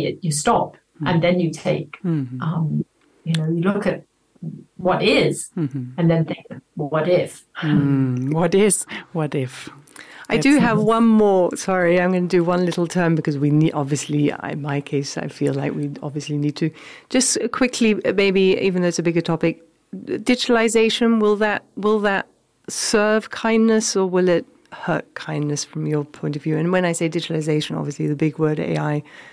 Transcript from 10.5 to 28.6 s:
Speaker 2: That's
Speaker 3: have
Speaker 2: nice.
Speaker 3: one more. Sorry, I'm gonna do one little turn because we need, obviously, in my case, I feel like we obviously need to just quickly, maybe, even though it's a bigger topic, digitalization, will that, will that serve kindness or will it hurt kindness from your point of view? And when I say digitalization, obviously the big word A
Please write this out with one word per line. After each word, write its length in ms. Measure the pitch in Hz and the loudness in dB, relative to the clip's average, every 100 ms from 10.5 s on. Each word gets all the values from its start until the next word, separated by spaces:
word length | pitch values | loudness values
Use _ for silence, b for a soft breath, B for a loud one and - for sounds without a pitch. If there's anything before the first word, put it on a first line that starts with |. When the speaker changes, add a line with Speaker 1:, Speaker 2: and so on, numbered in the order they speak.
Speaker 2:
That's 100 | 294 | 4
Speaker 3:
have 140 | 233 214 | 4 2
Speaker 2:
nice. 80 | 214 226 | 2 4
Speaker 3:
one 100 | 226 | 6
more. 500 | 220 208 190 175 - | 6 6 4 2 0
Sorry, 440 | - 185 170 180 | -2 0 4 4
I'm 100 | 180 | 2
gonna 140 | 185 175 180 | 0 2 2
do 40 | |
one 220 | 170 180 | 2 0
little 240 | 180 170 170 | 0 -2 -2
turn 260 | 180 165 | 0 2
because 240 | 160 156 143 | 2 0 0
we 120 | 147 | 2
need, 220 | 151 160 151 | 4 4 2
obviously, 480 | 139 147 - 147 147 - - | -2 -4 -2 0 0 -2 -8
in 60 | 156 | -8
my 180 | 147 143 | -4 -6
case, 360 | 139 143 143 160 | -4 -4 -4 -8
I 120 | 147 | -10
feel 260 | - 143 | -4 -2
like 180 | 135 143 156 | -2 -4 -4
we 40 | 147 143 | -6 -8
obviously 360 | 147 147 143 147 | -10 -10 -6 -4
need 180 | 147 143 | -4 -2
to 140 | 160 B B B B | -4 B B B B
just 280 | 254 - 220 226 | -2 0 -2 -4
quickly, 420 | - 247 - 226 202 - 190 | -2 -2 2 2 2 0 2
maybe, 360 | 196 190 190 185 190 | 2 4 2 2 0
even 140 | 180 | 0
though 60 | 175 | 0
it's 100 | 170 | 0
a 40 | 170 | 0
bigger 100 | 170 | 0
topic, 420 | 165 160 165 - - _ _ 190 - 185 214 | 0 0 -2 -2 -12 _ _ -14 -8 -4 0
digitalization, 960 | 247 - 233 226 226 220 - 233 226 | 0 2 2 4 4 2 2 2 4
will 160 | 208 202 | 2 2
that, 280 | 214 202 - - | 0 -2 -6 -4
will 240 | 208 214 | 0 2
that 260 | 202 196 - _ _ _ - | 2 -2 -4 _ _ _ -12
serve 600 | - - 214 214 220 - | -6 0 2 4 2 0
kindness 680 | - 226 226 226 220 220 196 | -4 0 4 4 4 2 0
or 100 | 190 | 2
will 200 | 180 180 | 2 4
it 160 | 170 - _ _ | 2 0 _ _
hurt 400 | - - 156 - | -10 -4 -4 -4
kindness 500 | - - 151 147 147 | -12 -8 -4 -2 -4
from 220 | - 156 151 | -6 -6 -2
your 180 | 151 | -2
point 320 | 147 - 156 147 | -4 -8 -6 -4
of 60 | |
view? 140 | 160 156 | -2 -2
And 160 | 170 | 0
when 120 | 185 | 0
I 80 | 175 | 0
say 160 | 165 165 | 0 -2
digitalization, 680 | 165 - 165 151 151 - 160 | -2 -4 -4 0 -2 -2 -6
obviously 300 | 147 147 156 | -6 -4 -4
the 100 | 147 | 0
big 220 | 160 151 | -2 0
word 200 | 156 | 0
A 180 | 151 | 0